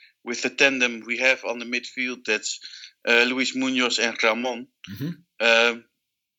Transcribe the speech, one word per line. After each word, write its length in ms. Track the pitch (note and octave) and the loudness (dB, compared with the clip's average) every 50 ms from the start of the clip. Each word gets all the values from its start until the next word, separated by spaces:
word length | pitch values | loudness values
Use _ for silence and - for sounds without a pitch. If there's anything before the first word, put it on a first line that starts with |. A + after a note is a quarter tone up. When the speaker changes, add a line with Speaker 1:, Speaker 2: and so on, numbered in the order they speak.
| - _ _ _ | -20 _ _ _
Speaker 1:
with 200 | _ A#2+ A#2+ - | _ -8 -6 -4
the 80 | - B2+ | -4 -6
tandem 520 | - - D3 C#3 C3+ C3 B2+ A#2+ A#2 A2+ G#2+ | 0 4 2 4 4 2 0 -2 -2 -6 -8
we 140 | A2+ A#2+ A#2 | -8 -6 0
have 260 | B2+ C3 C3 - - | 2 2 2 2 -2
on 140 | F#2+ A#2+ A#2+ | -6 -6 -6
the 60 | A#2+ | -6
midfield. 600 | A#2 B2 B2 A#2+ - - C3 B2+ B2+ B2+ A#2+ _ | -6 -6 -6 -6 -8 -8 -6 -6 -6 -6 -8 _
That's, 360 | - G#2+ G#2 - - - - - - - - - - _ _ _ | -2 -2 -2 -2 -6 -8 -8 -12 -18 -18 -20 -20 -20 _ _ _
uh, 200 | - A#2+ A#2 A#2+ | 2 4 4 4
Luis 300 | B2 B2+ C3 B2+ A#2+ - | 4 2 0 -2 -2 -2
Munoz 420 | C3 C3 C3 C3 B2+ B2+ A#2+ A#2 - | -2 -2 0 0 0 0 0 2 0
and 180 | A2 A#2 A2+ - | 0 -2 0 2
Ramon. 460 | - A2+ A2 A#2 B2 B2+ A#2+ A2+ B2+ _ _ _ - - | 2 2 2 2 -2 -4 -4 -6 -10 _ _ _ -14 -14
Speaker 2:
Mm-hmm. 200 | G2 - C#3 D#3+ F3 - _ _ _ _ | -10 -8 -8 -8 -8 -10 _ _ _ _
Speaker 1:
Um, 440 | A2+ A#2 A#2 A2+ A#2 A#2 A#2+ A#2 A#2 _ _ _ _ _ _ _ _ _ _ | 2 4 6 6 4 4 2 -2 -12 _ _ _ _ _ _ _ _ _ _